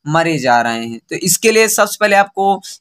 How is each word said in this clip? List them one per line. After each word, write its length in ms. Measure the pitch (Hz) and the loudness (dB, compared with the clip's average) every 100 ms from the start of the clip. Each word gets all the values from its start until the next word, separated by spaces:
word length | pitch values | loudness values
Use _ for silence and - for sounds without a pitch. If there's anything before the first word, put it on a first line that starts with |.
| 147 | -4
मरे 320 | 160 165 156 | 0 0 0
जा 220 | 127 120 | 2 2
रहे 260 | 117 117 113 | 2 -4 -8
हैं। 120 | 117 | -12
तो 180 | - 156 | -12 -8
इसके 360 | 185 - 220 | -4 0 2
लिए 160 | 220 220 | 2 2
सबसे 300 | 233 214 - | 2 -2 0
पहले 160 | 208 202 | 0 2
आपको 460 | 196 - 196 190 - - | 2 0 -2 -2 -6 -16